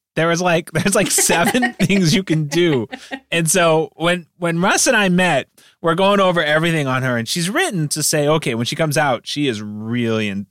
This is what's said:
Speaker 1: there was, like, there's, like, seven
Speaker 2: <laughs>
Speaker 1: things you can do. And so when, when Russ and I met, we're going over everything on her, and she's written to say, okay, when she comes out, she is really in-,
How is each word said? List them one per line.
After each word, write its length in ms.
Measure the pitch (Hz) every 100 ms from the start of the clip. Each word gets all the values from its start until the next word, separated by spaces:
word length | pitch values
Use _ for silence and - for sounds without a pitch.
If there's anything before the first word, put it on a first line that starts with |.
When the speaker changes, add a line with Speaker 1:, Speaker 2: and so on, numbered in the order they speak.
| _ -
Speaker 1:
there 120 | 165
was, 120 | 170
like, 300 | 180 160 -
there's, 220 | 160 202
like, 160 | 220 -
seven 640 | - - 170 175 254 247
Speaker 2:
<laughs> 80 | -
Speaker 1:
things 320 | 180 196 165
you 80 | 175
can 220 | 190 160 147
do. 420 | 165 175 135 107 - - 269 -
And 180 | 170 165
so 400 | 190 170 160 156 -
when, 320 | 165 180 160 -
when 240 | 170 170
Russ 240 | 196 370 320
and 100 | 226
I 140 | 190
met, 400 | 180 180 139 - _ - _
we're 140 | 165 165
going 240 | 190 202
over 240 | 185 170
everything 420 | 151 156 170 160 139
on 160 | 131
her, 160 | 131 120
and 100 | 113
she's 220 | 175 170
written 380 | 285 370 190 147
to 140 | 156
say, 240 | - 156 147
okay, 260 | 156 151
when 140 | 117 117
she 80 | 156
comes 240 | 160 156
out, 260 | 147 117 -
she 220 | 147 143
is 160 | 107
really 640 | 104 107 110 120 117 110 107
in-, 180 | 98 101